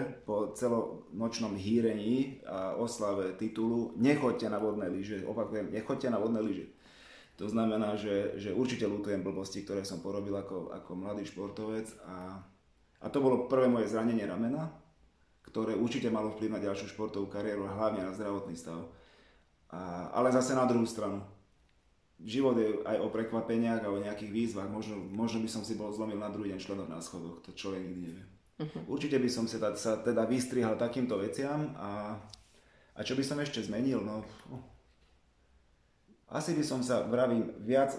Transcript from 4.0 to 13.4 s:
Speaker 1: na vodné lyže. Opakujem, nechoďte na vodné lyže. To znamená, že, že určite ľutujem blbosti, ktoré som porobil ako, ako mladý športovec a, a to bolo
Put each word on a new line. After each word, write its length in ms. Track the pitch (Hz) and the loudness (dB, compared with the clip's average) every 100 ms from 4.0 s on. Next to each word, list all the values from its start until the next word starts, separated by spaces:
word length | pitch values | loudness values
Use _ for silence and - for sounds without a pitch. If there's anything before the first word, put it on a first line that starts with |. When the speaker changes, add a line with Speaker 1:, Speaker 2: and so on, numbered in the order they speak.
| 131 143 127 - 110 | 4 6 4 2 0
Speaker 1:
na 160 | 104 | 0
vodné 240 | 107 104 90 | 0 0 -2
lyže. 400 | 95 101 101 - | -2 -4 -4 -4
Opakujem, 480 | 110 107 107 98 | -2 -2 -2 -2
nechoďte 320 | 107 - 135 127 | -4 -2 -2 0
na 160 | 107 | 2
vodné 160 | 113 110 | 2 2
lyže. 320 | 110 90 - - - - - - - - | 0 -2 -6 -14 -20 -20 -20 -20 -20 -8
To 140 | 101 | -2
znamená, 480 | 113 113 107 107 104 | 2 2 2 0 0
že, 400 | 104 101 101 - | 2 2 2 -2
že 160 | 101 | -2
určite 320 | 95 127 117 104 | 0 0 2 0
ľutujem 400 | 101 101 98 90 | 0 0 0 0
blbosti, 400 | 95 95 104 - | -4 -6 -8 -4
ktoré 160 | 101 | -4
som 160 | 98 87 | -2 -6
porobil 340 | 92 98 101 | -4 -4 -2
ako, 380 | 98 98 92 - | -4 -4 -6 -6
ako 200 | 95 - | -10 -8
mladý 320 | 90 95 104 95 | -8 -6 -6 -6
športovec 640 | 85 101 104 110 110 110 - - | -6 -8 -6 -4 -4 -6 -12 -14
a, 400 | 92 92 95 - _ _ _ _ _ | -10 -10 -12 -14 _ _ _ _ _
a 40 | - | -2
to 80 | 143 | 4
bolo 320 | 131 123 | 6 4